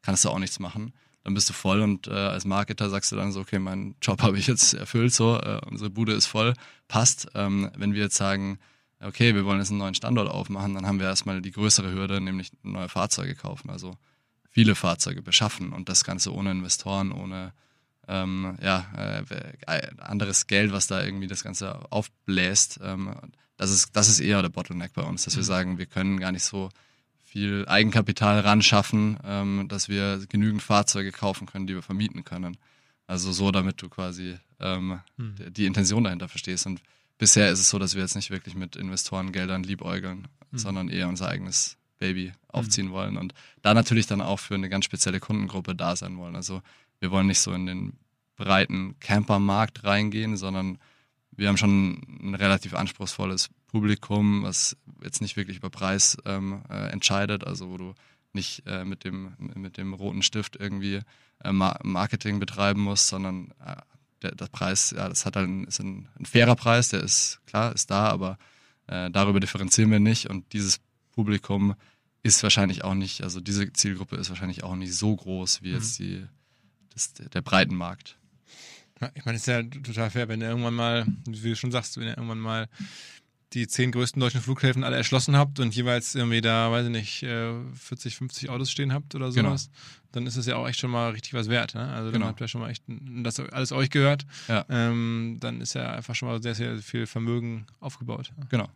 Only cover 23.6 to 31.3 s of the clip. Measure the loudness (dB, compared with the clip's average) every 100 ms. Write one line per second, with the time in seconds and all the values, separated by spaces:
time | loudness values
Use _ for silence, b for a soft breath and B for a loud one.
23.6 | 2 2 2 4 6 6 4 4 2 -2
24.6 | -8 -8 -6 -6 -4 -4 -2 -2 0 0
25.6 | 0 -4 -4 -2 0 0 -2 -2 -4 -4
26.6 | -8 b b b b _ _ -4 -2 -2
27.6 | 2 4 6 4 2 2 4 6 6 6
28.6 | 8 6 4 2 2 0 -4 -4 -2 -2
29.6 | -2 -4 -2 0 0 -2 -2 2 2 2
30.6 | 4 4 4 0 -2 -2 -2